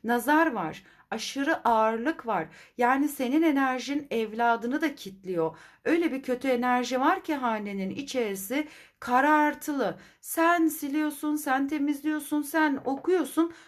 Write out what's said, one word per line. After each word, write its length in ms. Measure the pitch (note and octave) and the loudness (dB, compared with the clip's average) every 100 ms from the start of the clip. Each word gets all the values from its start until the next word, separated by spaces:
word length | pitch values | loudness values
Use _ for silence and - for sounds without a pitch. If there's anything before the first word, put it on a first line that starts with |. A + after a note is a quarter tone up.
Nazar 480 | A3 A#3+ A3+ D4+ E4 | -2 -2 2 2 2
var. 320 | A3+ D#3+ - - _ - | 0 -6 -8 -16 _ -12
Aşırı 560 | A3 - C#4 C#4 D#4+ A#3+ | -10 -8 -4 -2 0 2
ağırlık 600 | A3+ A3 A3+ B3+ E4 A#3 | 4 2 0 -4 -4 -2
var. 200 | F#3+ D#3+ - - - | -4 -4 -10 -16 0
Yani 300 | A#3+ C4+ C#4+ | 2 4 2
senin 340 | - A#3+ D4+ | 0 0 2
enerjin 640 | E4 C#4 C4+ B3+ B3+ C#4+ C#4+ | 4 4 2 -2 -4 -6 -4
evladını 720 | A3+ G#3+ A3 A#3 A3+ A#3 D4 | -4 -4 0 2 2 0 -2
da 140 | D#4 C#4 | -2 -4
kitliyor. 640 | F#3+ F#3+ F#3 F3 D#3+ - - - B3 | -14 -14 -6 0 -2 -2 -20 -8 0
Öyle 260 | E4 E4 | 2 2
bir 120 | C4 | -2
kötü 240 | C4+ B3 C4+ | -4 -2 0
enerji 520 | B3 B3 B3 A#3+ B3+ | 0 2 0 0 0
var 240 | C#4+ F#4+ | 2 0
ki 120 | - C#4+ | -2 -4
hanenin 540 | A#3+ A3 G3+ G3 F#3+ | -2 -4 -4 -6 -6
içerisi 800 | - C#4 C4 G#3+ G3 - C4+ D4+ - - _ | -6 -6 -4 -2 -4 -4 -4 -4 -10 -20 _
karartılı. 960 | - B3 C#4+ D4+ D4+ D4 - C#4+ G3+ - - _ | 0 4 6 4 4 0 -4 -2 -2 -4 -14 _
Sen 460 | - - E4 F4 D#4+ | -8 0 4 4 2
siliyorsun, 680 | D4+ C#4+ D4+ D4+ D4+ D4+ D4 | 0 -4 -2 -2 -2 -2 -2
sen 320 | D4 C4 C#4 | 0 0 0
temizliyorsun, 760 | D4+ C#4+ C#4+ D#4 D4+ D4 D4+ | 0 0 -2 -2 -4 -2 -4
sen 380 | D4 D#4+ D#4 C4+ B3 | 0 2 2 0 -2
okuyorsun 680 | C4+ - F4+ C#4 - E4 - | -4 0 0 2 0 0 -2